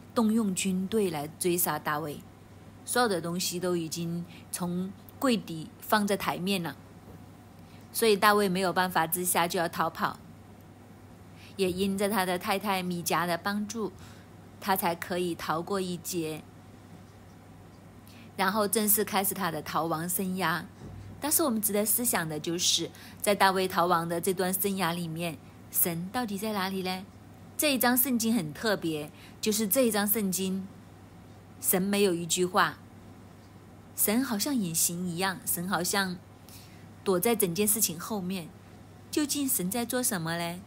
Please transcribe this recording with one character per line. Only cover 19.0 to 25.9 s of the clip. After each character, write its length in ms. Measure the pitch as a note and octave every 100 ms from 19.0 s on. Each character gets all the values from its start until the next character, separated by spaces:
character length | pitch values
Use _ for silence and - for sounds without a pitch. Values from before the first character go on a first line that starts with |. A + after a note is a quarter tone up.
开 220 | G3+ G3+
始 80 | G3
他 180 | F#3+ F3+
的 120 | D#3
逃 240 | - E3+ E3
亡 200 | D#3+ F3
生 300 | F3 F#3+ F#3
涯。 280 | E3 E3 - - - - - -
但 120 | C#4+
是 100 | D#4
我 80 | D#4
们 100 | A3
值 120 | G3+
得 120 | G3+
思 200 | G#3+ -
想 240 | B3 G3 D#3+
的 100 | D3+
就 180 | E3 E3+
是， 320 | - - E3 - - -
在 140 | G#3
大 160 | G3+ F#3+
卫 160 | F#3+ F#3
逃 200 | F#3 F3
亡 220 | E3+ E3+
的 120 | E3+
这 120 | F3+
段 220 | F#3 F#3
生 160 | F#3+ G3+ F#3+
涯 180 | E3+
里 140 | F3 E3
面， 280 | D#3+ E3+ D3+ - - -
神 400 | - F#3